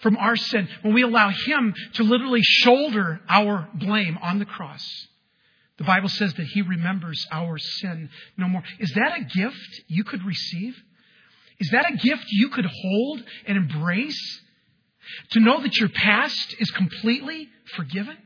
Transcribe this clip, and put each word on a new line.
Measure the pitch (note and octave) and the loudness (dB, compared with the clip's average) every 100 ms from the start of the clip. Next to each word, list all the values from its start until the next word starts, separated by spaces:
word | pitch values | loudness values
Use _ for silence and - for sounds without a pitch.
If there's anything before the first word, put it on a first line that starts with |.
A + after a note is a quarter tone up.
from | A3+ G#3 | 4 4
our | G#3 A3+ | 2 0
sin, | - A3+ F3+ - | 0 -2 -2 -4
when | G#3+ | 2
we | A3 | 4
allow | B3 A#3 G3+ | 4 4 4
him | F#3+ - D4 A#3 F#3 - | 2 0 2 2 -2 -10
to | - | 0
literally | A3 A#3+ C4 B3 | 4 4 4 2
shoulder | G3+ - B3 B3 D4+ G#3+ F3+ D#3+ - | 4 6 6 6 4 0 -2 -4 2
our | F3+ G#3 G3+ D#3 | 4 4 0 -4
blame | - F#3 G#3 F#3 E3 | -6 0 0 0 -4
on | F3 F#3+ | -2 -2
the | |
cross, | G3+ - D#3+ C3+ - - - _ _ _ _ _ _ _ | -4 -8 -12 -12 -14 -14 -18 _ _ _ _ _ _ _
the | |
Bible | D3+ F#3 F#3+ | 2 2 2
says | - G#3 | 0 -2
that | E3 D#3 | -2 -4
he | G3+ | -2
remembers | F#3 F3+ E3+ F#3+ E3+ D3 - | 0 0 -2 -2 -4 -10 -8
our | D#3+ E3+ D#3+ | -6 -6 -6
sin | - - G3 E3 D#3 - - - | -8 -8 -8 -8 -12 -16 -20 -4
no | F#3 | -2
more. | F3+ - - | -2 -4 -6
Is | G3 | -4
that | C3+ C4 E4+ | 0 0 0
a | |
gift | E3+ F#3 G#3 C#4+ - - _ | -4 -2 -2 -4 -18 -20 _
you | E3 | -4
could | G#3+ A3 | -2 -4
receive? | F#3 F3 - E3+ G#3+ B3+ _ _ _ _ _ _ _ _ | -6 -6 -6 -8 -8 -10 _ _ _ _ _ _ _ _
Is | E3 | 0
that | A3+ D#4+ | 2 2
a | C4+ | 2
gift | A#3+ D4 - | 0 0 -2
you | G3+ C4+ | 2 2
could | C4 F3+ | 2 -4
hold | - F#3 G3+ B3+ D4 - - | -4 -2 0 0 -4 -12 -18
and | - G3+ | -2 0
embrace? | E3 D3+ E3 F3+ C#4+ C#4+ - - _ _ _ _ _ _ - - - | 0 -2 -2 -2 -2 -6 -10 -16 _ _ _ _ _ _ -18 -18 -2
To | A3+ | 4
know | A3+ D4 | 6 6
that | C4+ - | 2 0
your | G#3+ | 0
past | - G#3 G#3 C#4+ - - - | 0 2 2 0 -4 -10 -6
is | G#3+ | -4
completely | - F#3+ - G#3+ B3 C#4 D#4+ D4+ _ - | 0 -2 0 -2 -2 -4 -10 -12 _ -18
forgiven? | - D3+ F3 G#3+ D#4 | -10 -8 -6 -8 -12